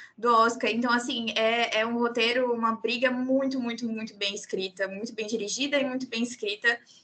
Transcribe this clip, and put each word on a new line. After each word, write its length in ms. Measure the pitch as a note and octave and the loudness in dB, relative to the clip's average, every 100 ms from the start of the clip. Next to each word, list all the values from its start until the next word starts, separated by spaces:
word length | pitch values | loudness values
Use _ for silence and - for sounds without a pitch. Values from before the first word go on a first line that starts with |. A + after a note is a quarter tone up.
| - - | -20 -2
do 160 | A#3+ | 4
Oscar. 380 | A3+ A3+ A#3 A3 | 6 6 2 0
Então, 220 | A3 A#3+ | 0 2
assim, 420 | A#3+ B3 A#3+ A3+ A3 | 2 0 -4 -2 0
é, 440 | A3 A#3 A3+ A3 | 2 2 2 0
é 60 | A#3 | 0
um 120 | A#3 | 0
roteiro, 560 | A#3 A#3 A3+ A#3+ B3 | 0 2 2 2 2
uma 200 | A#3 A3+ | 2 0
briga 360 | A3 A3+ B3 B3+ | 0 -2 2 2
muito, 500 | B3+ B3+ C4+ C4+ C4 | 2 2 2 2 -2
muito, 300 | A#3 A#3 A#3 | -4 -4 -4
muito 260 | A3 G#3+ G3+ | -6 -8 -4
bem 200 | G3+ G3+ | -4 -4
escrita, 520 | - F#3+ F#3+ F#3 F#3+ | -6 -4 -4 -4 -6
muito 260 | F#3+ A#3+ | -6 -8
bem 120 | A#3 G#3 | -6 -4
dirigida 540 | A3 G3+ A#3+ C#4 C#4+ | -4 -4 -4 0 0
e 60 | B3+ | 0
muito 220 | B3+ B3+ | -4 -4
bem 140 | A3+ | -4
escrita. 580 | A#3+ - G#3 G#3 A#3 A#3+ - - | -4 -4 -6 -2 0 0 -4 -20